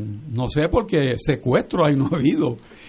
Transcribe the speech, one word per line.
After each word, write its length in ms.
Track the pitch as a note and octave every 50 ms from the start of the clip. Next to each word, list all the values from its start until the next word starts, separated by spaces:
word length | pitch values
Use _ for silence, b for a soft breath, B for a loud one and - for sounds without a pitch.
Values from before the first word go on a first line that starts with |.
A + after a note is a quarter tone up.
| G#2+ G#2 G#2 G#2+ D3+ D3
no 180 | A2+ A#2+ B2+ B2
sé, 180 | - D3 D#3 F3
porque 460 | G#3 A#3 A3+ - F3+ D3+ C#3 C3 A#2
secuestro 680 | - - D#3 C3+ - - B2 C3 G#3 - - - F3 D#3
ahí 100 | D3+ C#3+
no 140 | C3+ C3+ C#3
ha 60 | E3+
habido. 400 | D3+ B2+ C#3+ - - D#3 B2 A#2 - B B B B B